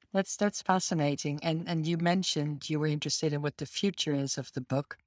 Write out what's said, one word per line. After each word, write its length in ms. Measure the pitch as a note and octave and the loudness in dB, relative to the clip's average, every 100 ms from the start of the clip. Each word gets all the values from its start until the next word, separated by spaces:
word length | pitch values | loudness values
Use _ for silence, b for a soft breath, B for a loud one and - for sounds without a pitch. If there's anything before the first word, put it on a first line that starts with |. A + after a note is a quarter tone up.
| _ | _
That's, 260 | G3 G3 - | -2 -2 0
that's 260 | G#3 - | 0 0
fascinating. 760 | - F#3 - E3+ D3 C#3+ D3+ D3 | 2 2 2 2 2 0 -4 -2
And, 240 | E3 D#3+ E3 | 0 -2 0
and 180 | E3 D#3 | 0 0
you 120 | E3 | 2
mentioned 720 | E3+ F#3 F3 D#3 D3 D3 - | 4 2 2 0 -2 -4 -2
you 120 | D3+ | 0
were 80 | D3+ | 2
interested 440 | D3 D3 - D#3 | 0 -2 0 0
in 120 | D3 | 0
what 140 | D3 - | -2 -4
the 100 | D3 | -8
future 480 | - G3+ - - C#3+ | 0 -2 0 0 0
is 240 | C#3 - | 0 -4
of 120 | B2+ | -4
the 80 | - | -6
book. 360 | B2+ C3+ - - | 0 0 -2 -14